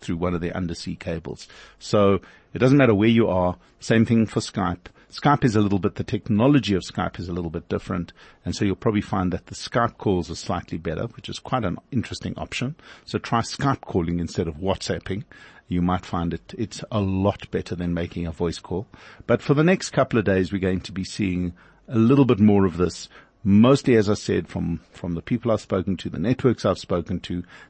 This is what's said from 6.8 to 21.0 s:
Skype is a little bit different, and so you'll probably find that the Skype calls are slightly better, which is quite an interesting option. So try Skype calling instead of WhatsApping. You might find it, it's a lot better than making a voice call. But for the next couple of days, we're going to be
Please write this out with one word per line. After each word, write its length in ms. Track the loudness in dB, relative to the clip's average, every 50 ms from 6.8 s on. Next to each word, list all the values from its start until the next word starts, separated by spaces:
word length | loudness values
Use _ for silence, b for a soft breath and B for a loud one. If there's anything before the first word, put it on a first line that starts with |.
Skype 360 | -2 -6 -6 -6 -6 -4 -6 -8
is 100 | -8 -8
a 60 | -6
little 160 | -6 -6 -6
bit 180 | -8 -8 -6 _
different, 460 | -6 -6 -4 -6 -6 -6 -6 -8 b b b b b b _
and 120 | -8 -4
so 80 | -2 -2
you'll 120 | -2 -2
probably 260 | 0 -2 0 0 0
find 280 | -2 -2 -2 -2 -2 -2
that 140 | -4 -6 -8
the 80 | -14 -16
Skype 440 | -14 -12 -4 0 0 0 0 -4 -4
calls 320 | -2 0 0 0 -2 -6
are 40 | -10
slightly 440 | -10 -6 -6 -6 -6 -6 -8 -10 -8
better, 260 | -6 -6 -6 -6 -6
which 240 | -8 -10 -14 -14 -14
is 100 | -14 -14
quite 260 | -6 -4 -4 -2 -2
an 120 | -4 -4 -6 -10 _
interesting 440 | -4 -4 -4 -4 -10 -10 -8 -10 -8 -8
option. 360 | -10 -10 -6 -6 -6 -6 -8 B B B B B B
So 140 | -6 -6 -6
try 220 | -2 0 0 0
Skype 420 | 0 -2 -6 -2 -2 -2 -2 -4
calling 380 | -6 -4 -2 -2 0 0 -2 -2
instead 280 | -4 -4 -4 -4 -4 -4
of 80 | -6
WhatsApping. 680 | -4 -2 -2 -2 -2 -4 -6 -6 -6 -6 -6 -8 -8 -8 B B B B B B B B -2
You 140 | 0 2
might 240 | 2 2 0 0 -2
find 260 | -4 -4 -2 -2 -2
it, 220 | -4 -6 -10 -14 -8
it's 260 | -8 -8 -8 -8 -14 -10 -4
a 100 | -2 -2
lot 500 | 0 0 0 2 0 0 0 -2 -8 -6
better 240 | -6 -6 -4 -6 -6
than 180 | -6 -4 -4
making 340 | -2 -4 -4 -6 -6 -6 -6
a 60 | -6
voice 260 | -4 -4 -4 -4 -4 -6
call. 280 | -8 -8 -6 -6 -6 -10 B B B B B B B
But 160 | -2 -2 0
for 100 | 2 0
the 120 | 2 4 4
next 260 | 4 2 2 -2 -2
couple 280 | 0 0 0 2 2 0
of 60 | 2
days, 260 | 2 2 2 2 0
we're 80 | -2 -2
going 220 | 0 -2 -2 -2
to 120 | -6 -8
be 120 | -8 -8